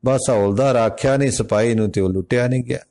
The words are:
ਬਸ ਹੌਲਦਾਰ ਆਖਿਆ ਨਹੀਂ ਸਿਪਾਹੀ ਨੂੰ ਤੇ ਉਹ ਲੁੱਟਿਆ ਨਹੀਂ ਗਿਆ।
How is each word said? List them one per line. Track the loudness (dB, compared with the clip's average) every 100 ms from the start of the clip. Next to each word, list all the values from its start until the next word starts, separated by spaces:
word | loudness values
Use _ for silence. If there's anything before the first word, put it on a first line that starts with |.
ਬਸ | 0 0 0
ਹੌਲਦਾਰ | 2 2 2 2 2
ਆਖਿਆ | 0 0 0 0
ਨਹੀਂ | 0
ਸਿਪਾਹੀ | -2 -2 0 2
ਨੂੰ | 0 0
ਤੇ | 0
ਉਹ | -2
ਲੁੱਟਿਆ | -2 -2 -2 0
ਨਹੀਂ | -2
ਗਿਆ। | -4 -8 -8